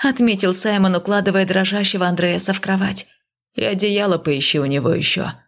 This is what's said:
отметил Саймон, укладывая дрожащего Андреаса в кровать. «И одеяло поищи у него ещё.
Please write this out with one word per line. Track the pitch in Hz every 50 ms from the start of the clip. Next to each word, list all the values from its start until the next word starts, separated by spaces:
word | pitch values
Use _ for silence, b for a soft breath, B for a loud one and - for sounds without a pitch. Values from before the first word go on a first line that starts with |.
отметил | - 277 262 254 240 233 214 196 202 185 185
Саймон, | 185 - 220 208 202 190 190 185
укладывая | 175 170 - 208 202 190 202 185 196 190
дрожащего | 185 180 190 190 185 196 208 202 196 - 190 180 175
Андреаса | 175 170 175 175 170 175 - - 190
в | 190
кровать. | - 196 196 190 196 196 196 - - - _ _ _ _ _ _ _ _ _
«И | - -
одеяло | 110 202 185 208 208 202 202 202 202 180 160
поищи | - 156 143 135 135 - - 151
у | 139
него | 139 139 139 123 127 -
ещё. | - - - - - - - - - _